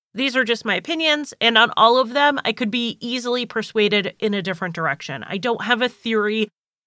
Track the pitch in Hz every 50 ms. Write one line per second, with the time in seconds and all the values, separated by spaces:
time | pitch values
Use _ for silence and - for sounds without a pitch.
0 | _ _ - 214 269 277 233 262 254 214 233 220 - 220 196 180 180 - 339 320
1 | 320 311 302 294 294 - - - - 233 233 220 226 240 - - 220 226 240 254
2 | 262 226 247 285 285 294 285 277 - 226 220 - 254 214 202 247 233 233 185 -
3 | - 240 247 254 233 247 240 247 240 233 - 233 208 - - 220 208 208 208 208
4 | 185 - - _ - 214 202 202 180 185 185 170 190 180 165 170 160 151 139 -
5 | - - 139 135 - - 175 196 165 247 233 - - 220 247 220 247 247 247 -
6 | - 233 226 214 208 208 214 220 214 214 - _ _ _ _ _ _